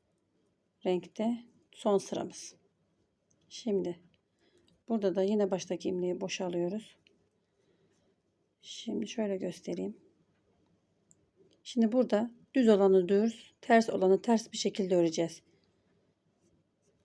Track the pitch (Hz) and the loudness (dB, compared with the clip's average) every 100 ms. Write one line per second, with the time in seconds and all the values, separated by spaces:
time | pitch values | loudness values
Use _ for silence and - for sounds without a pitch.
0 | _ _ _ _ _ _ _ _ 190 180 | _ _ _ _ _ _ _ _ -4 -4
1 | - - 220 240 - _ _ - 220 196 | -4 -6 -4 -6 -10 _ _ -6 0 0
2 | - - 185 - - - _ _ _ _ | 0 -8 -8 -12 -18 -20 _ _ _ _
3 | _ _ _ _ _ - 233 196 175 175 | _ _ _ _ _ -10 -2 -2 -2 -8
4 | _ _ _ _ _ _ _ _ - 226 | _ _ _ _ _ _ _ _ -6 -2
5 | 196 180 190 208 196 185 - 175 - 185 | 0 0 0 2 0 -2 -4 -6 -4 -2
6 | 180 180 190 - 185 175 175 208 220 _ | -2 -4 -6 -6 -4 -2 -4 -6 -12 _
7 | _ _ _ _ _ _ _ _ _ _ | _ _ _ _ _ _ _ _ _ _
8 | _ _ _ _ _ _ - - 226 214 | _ _ _ _ _ _ -20 -16 -8 -8
9 | 214 233 214 190 185 175 - 175 190 220 | -8 -6 -6 -4 -8 -10 -10 -8 -8 -10
10 | _ _ _ _ _ _ _ _ _ _ | _ _ _ _ _ _ _ _ _ _
11 | _ _ _ _ _ _ - 247 226 254 | _ _ _ _ _ _ -8 0 0 2
12 | 247 208 233 - _ 269 226 202 196 190 | 0 0 -2 -8 _ 2 6 6 6 4
13 | 175 196 226 226 - _ - 226 220 - | 4 2 0 -4 -14 _ 2 4 4 2
14 | 185 190 - 226 - - 208 196 190 180 | 2 2 2 0 0 -6 -4 -2 0 2
15 | 170 160 165 - _ _ _ _ _ _ | 2 0 -4 -6 _ _ _ _ _ _
16 | _ _ _ _ _ _ _ _ _ _ | _ _ _ _ _ _ _ _ _ _